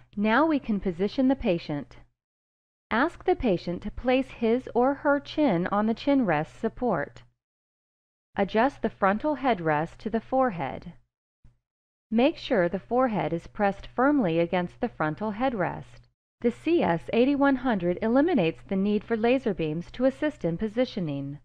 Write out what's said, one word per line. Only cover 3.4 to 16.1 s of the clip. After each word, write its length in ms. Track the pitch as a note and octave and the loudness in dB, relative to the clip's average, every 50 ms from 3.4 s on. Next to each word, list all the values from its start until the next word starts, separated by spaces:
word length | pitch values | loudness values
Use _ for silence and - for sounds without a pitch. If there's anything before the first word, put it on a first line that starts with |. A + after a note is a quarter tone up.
| - A#3 F3+ E3 - F3+ F3 F#3 - | 2 0 0 0 -2 -4 -8 -6 -8
to 80 | G#3 | -10
place 400 | - - - B3 B3+ C4 C4 - | -10 -6 0 0 2 2 0 -2
his 360 | - - A#3 A3 A3+ B3+ B3+ - - | -4 -2 0 0 0 0 -2 -2 0
or 220 | A3+ B3 C4+ C#4+ | 2 2 2 0
her 240 | - - D4 C#4+ C#4+ | 0 0 0 0 0
chin 480 | C#4+ - - D4+ D4+ C4 F#3 E3 F3+ | -2 -4 -2 2 2 2 2 2 0
on 180 | - - G#3 G#3+ | 0 0 0 0
the 80 | A3 A#3 | 0 -2
chin 320 | - - C#4+ C#4 C4+ B3 | 0 0 2 2 2 4
rest 340 | F#3 D#3+ D3 D#3+ - - - | 2 0 0 -2 -4 -6 -6
support. 640 | - A3 - - B3+ A#3+ F#3+ D3+ C#3+ - - - - _ _ _ _ _ _ _ _ _ _ _ _ _ _ _ _ _ _ _ _ _ - | -6 -6 -4 -4 -2 -2 -2 -2 -4 -6 -10 -18 -20 _ _ _ _ _ _ _ _ _ _ _ _ _ _ _ _ _ _ _ _ _ -4
Adjust 460 | G3 G3+ F#3 - G#3+ A#3 C#4+ - - | -4 -2 0 2 2 2 2 0 -2
the 80 | - A3 | -4 -4
frontal 480 | - - - F#3+ G3+ G#3+ - D4+ D4+ | -2 0 2 2 2 2 0 -2 -2
headrest 600 | B3+ C4 C4 A3+ F3+ E3 D#3+ D3+ D3 D#3+ E3 - - | 0 0 0 0 0 0 0 0 0 0 -4 -6 -10
to 100 | - G#3+ | -8 -4
the 100 | F#3+ A3+ | -4 -4
forehead. 720 | - - C4 C4 C4 B3+ F#3 E3 C#3 B2+ - - - E3+ E3 - _ _ _ _ _ _ _ _ - - _ _ _ _ _ _ _ _ _ _ _ - | -4 -2 0 0 0 0 -2 -4 -6 -6 -8 -10 -12 -16 -18 -20 _ _ _ _ _ _ _ _ -20 -20 _ _ _ _ _ _ _ _ _ _ _ -2
Make 260 | G#3+ A3+ B3 D4+ - | 2 4 4 4 2
sure 320 | - - - C#4 G3+ F3 | 0 -4 -2 0 2 2
the 120 | F3 F#3 F#3 | 0 -2 -4
forehead 520 | - - A#3+ B3 C4 B3 G#3+ F3+ D3+ D3+ | -6 -2 0 0 2 2 0 -2 -2 -2
is 140 | E3 E3+ - | -4 -6 -8
pressed 420 | - - - G#3 G3+ F#3+ - - - - | -8 -4 -2 0 0 -2 -4 -10 -8 -2
firmly 440 | - B3+ C#4+ D4 C#4+ A3+ E3+ D#3+ E3 | 0 2 2 4 2 2 2 2 2
against 420 | E3+ E3+ - F3+ F3 F3 - - | 0 2 0 -2 -2 -2 -6 -6
the 80 | - A3 | -6 -6
frontal 440 | - - D#3+ D#3 D#3 - G#3 A3 G3 | -4 -4 -4 -4 -4 -4 -6 -6 -4
headrest. 720 | G3+ B3+ C#4 B3 G3 E3+ C#3+ C#3+ D#3 C#3 - - - - _ | -2 -2 -2 0 -2 -2 -4 -4 -8 -12 -16 -20 -20 -20 _